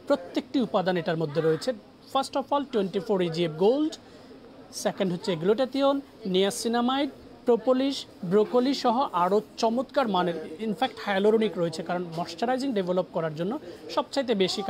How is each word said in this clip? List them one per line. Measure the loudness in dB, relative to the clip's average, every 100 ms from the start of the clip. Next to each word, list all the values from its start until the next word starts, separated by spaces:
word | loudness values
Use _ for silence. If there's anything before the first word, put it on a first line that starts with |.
| -2
প্রত্যেকটি | -2 -2 -6 -2 0 0
উপাদান | 2 2 0
এটার | 0 -2
মধ্যে | 0 0 2
রয়েছে। | 2 -2 -6 -10 -20 -6
First | -4 -2 -4
of | -2
all, | -2 0
টোয়েন্টি | -2 -2 -2 -2
ফোর | 0 0
ইজিএফ | 0 -2 2 4
Gould, | 4 0 -4 -14 -20 -20 -20 -20 -20 -18 -6
Second | -4 -2 -2
হচ্ছে | -2 -2 -2
Glutathione, | 0 0 0 2 2 2 -4 -10 -2
Niacinamide, | 2 2 0 -2 0 0 0 -2 -6 -18 -4 2
Propolis, | 2 4 2 2 -2 -10 -10 0
Broccoli | 2 4 2 2 2
সহ | 2 2 0 2
আরও | 2 2 0 -2
চমৎকার | 0 0 -2 0 2
মানের, | 2 0 -2 -8 -6 -6
ইনফ্যাক্ট | -2 -4 -4
hyaluronic | -2 2 4 4 2 0
রয়েছে, | -2 -2 -4
কারণ | -4 -4 -6
moisturizing | -8 -4 -2 0 0 -2
develop | 0 0 0 -2
করার | -4 -2
জন্য | -4 -4 -8 -14 -4
সবচাইতে | -4 -2 -2 0 2
বেশি | 2 0